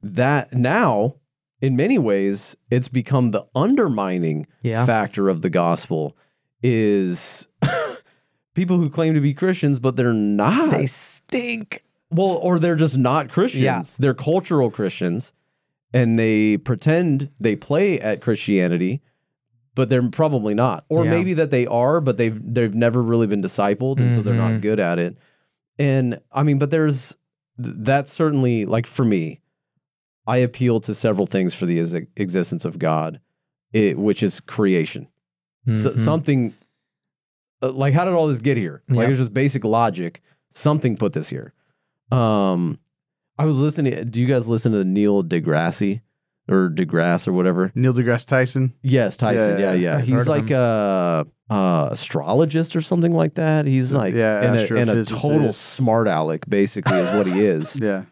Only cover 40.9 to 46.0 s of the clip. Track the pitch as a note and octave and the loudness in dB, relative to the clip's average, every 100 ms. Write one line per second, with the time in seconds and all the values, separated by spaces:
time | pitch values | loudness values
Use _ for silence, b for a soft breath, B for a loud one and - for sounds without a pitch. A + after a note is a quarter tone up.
40.9 | G2+ G#2 D#2+ D2+ C2 - _ _ _ _ | 0 -2 -2 -6 -10 -12 _ _ _ _
41.9 | _ _ B2 A#2 G#2+ G2 F2+ E2+ D#2 _ | _ _ 0 2 2 2 0 -2 -6 _
42.9 | _ _ _ _ - D#3 C#3 D3 D3+ C#3 | _ _ _ _ -4 0 2 0 0 -2
43.9 | - A#2+ A2+ B2 C3 A2 A2+ A#2 G#2+ F#2+ | -2 -6 -2 2 0 0 0 2 0 0
44.9 | G2 G#2 G2+ E2+ F2 D#2+ D2+ E2+ - G2+ | 2 2 2 0 -2 0 0 0 -2 -2
45.9 | G#2+ | -4